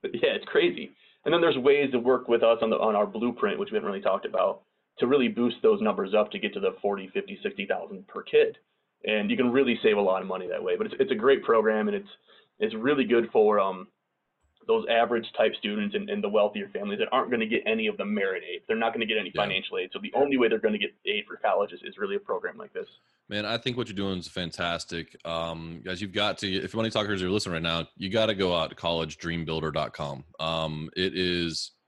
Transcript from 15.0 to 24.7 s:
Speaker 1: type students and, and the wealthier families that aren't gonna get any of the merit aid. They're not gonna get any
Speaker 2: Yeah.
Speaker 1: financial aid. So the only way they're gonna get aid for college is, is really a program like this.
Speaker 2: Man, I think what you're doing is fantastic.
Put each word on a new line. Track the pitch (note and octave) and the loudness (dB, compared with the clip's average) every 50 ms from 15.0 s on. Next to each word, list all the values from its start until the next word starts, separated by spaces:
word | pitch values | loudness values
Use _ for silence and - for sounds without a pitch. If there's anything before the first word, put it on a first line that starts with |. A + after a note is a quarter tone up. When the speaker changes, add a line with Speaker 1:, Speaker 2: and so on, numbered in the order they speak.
| A#2+ A2 A#2+ A2+ A2 - - | 4 4 2 -2 -2 -4 0
Speaker 1:
type | - A2 A2 - - | 2 2 2 2 -2
students | - G#2+ G#2 G#2+ G#2 G2+ G2+ | -4 -4 -2 -2 -2 -2 -2
and, | G#2+ G2 G#2 | -4 -4 -4
and | G2+ G#2 G2+ | -4 -4 -4
the | G2+ | 0
wealthier | G#2 G#2+ G#2 G#2 - G#2+ G2 G2 | 2 4 2 2 0 -4 -8 -6
families | - - G2+ G2+ G2+ G#2+ | -6 -6 -4 -4 -2 -4
that | A2+ - | -2 0
aren't | - B2+ B2 - | 0 0 0 0
gonna | B2 A#2 A2+ | -2 -2 -2
get | A2 A2+ - - | 0 -2 -2 0
any | A2 A2+ A2+ A2 | 0 -2 0 0
of | G#2+ G2+ | -2 -2
the | - G2 | -4 -4
merit | G2+ G#2 G#2+ G2 G2 F#2+ F2 F2 F2+ | -2 -2 -2 0 -2 -2 -4 -6 -8
aid. | F2+ F2 _ _ | -12 -12 _ _
They're | A2 | -2
not | A2+ A#2 A#2 A#2+ | 0 0 -2 -2
gonna | A#2+ A2+ | -2 -4
get | G#2+ A2 | -2 -2
any | G#2+ G2+ F2+ - | -2 -4 -4 -2
Speaker 2:
Yeah. | - G#2 | -2 -2
Speaker 1:
financial | G2+ F#2+ F#2+ F#2 - F#2 F#2+ | 0 0 -4 -4 -4 -6 -6
aid. | F2+ F#2 - | -6 -6 -8
So | G2 | -10
the | G2+ G2+ - | -10 -4 0
only | A#2+ C#3+ C#3+ C#3 | 0 2 2 2
way | C3 A#2+ A2+ | 2 4 2
they're | A2+ G#2+ | 2 2
gonna | G2+ G#2+ G#2 G#2 | 0 0 0 0
get | G#2 - - _ _ | -2 -4 -6 _ _
aid | F#2 G#2 G#2 G#2 | -4 -4 -4 -4
for | - - | -8 -14
college | - - G#2+ F#2+ F2+ G2+ - F2+ | -4 -2 0 0 2 0 -2 -6
is, | F2 - | -12 -14
is | - - | -16 -10
really | F#2+ G#2 G2 G2+ | -6 -6 -4 -4
a | G2+ | -6
program | - - - F#2 F2+ F#2+ - - | -4 -4 -6 -6 -6 -8 -10 -10
like | - G#2 _ | -18 -12 _
this. | F#2 F#2+ - _ _ _ _ _ _ _ _ | -12 -12 -12 _ _ _ _ _ _ _ _
Speaker 2:
Man, | G2+ G#2 G#2 | -6 -6 -4
I | G#2 A2+ | -2 -4
think | A#2 - C3 B2 A#2+ | -4 -4 -4 -4 -4
what | A#2 G2 | -6 -6
you're | G2+ | -4
doing | F#2 G2+ G2 F#2+ F2+ | -4 -4 -2 -4 -4
is | E2+ - | -6 -8
fantastic. | - - F2+ E2+ - - F2 F2 | -8 -8 -8 -8 -6 -4 -4 -2